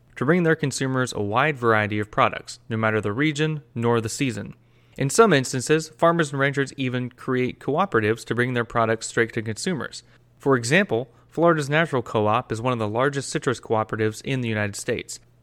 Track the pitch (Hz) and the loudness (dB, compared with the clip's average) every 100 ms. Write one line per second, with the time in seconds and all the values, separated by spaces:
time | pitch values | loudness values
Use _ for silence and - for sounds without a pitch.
0 | _ - 131 180 165 160 143 - 135 131 | _ -2 2 4 4 2 -2 -2 -2 0
1 | 123 - 101 113 151 139 120 110 104 104 | -2 -2 -2 0 0 2 2 4 2 -2
2 | 104 - 113 - - - - 113 110 107 | -2 2 0 0 -14 -16 -6 -2 0 0
3 | 104 104 156 143 156 151 - - 117 117 | -2 -2 -2 0 -2 -4 -8 -2 0 0
4 | 110 - 139 104 - - _ _ _ - | 0 -2 -4 -4 -10 -16 _ _ _ -4
5 | 135 - 226 147 135 135 - 156 156 - | 2 6 6 6 2 -2 0 0 0 0
6 | 170 170 147 139 139 139 135 - 127 123 | 2 4 0 0 0 0 -4 -4 -4 -4
7 | 123 - - 127 123 - - 147 196 117 | -6 -8 -4 -2 -2 -4 -2 -2 2 2
8 | 107 117 - 117 123 123 110 120 113 113 | 2 0 -2 -2 0 -2 -2 0 0 0
9 | - - 113 120 110 107 190 156 110 - | -2 -2 0 -2 -6 -4 -4 -4 -6 -12
10 | - - _ _ 139 131 117 170 202 113 | -20 -20 _ _ 2 2 4 2 2 -2
11 | 127 _ _ - 170 165 139 151 165 131 | -4 _ _ 2 4 4 2 0 2 -2
12 | - 113 107 113 - 110 123 120 107 113 | -2 0 2 2 -2 -4 -2 -2 -2 0
13 | 139 139 - 156 139 117 - 110 110 110 | 0 -2 -4 -4 -2 -4 -2 -2 0 -2
14 | 110 110 - 131 117 107 104 98 - 104 | -2 -2 -4 -4 -2 -2 -4 -4 -6 -6
15 | - - _ _ | -6 -14 _ _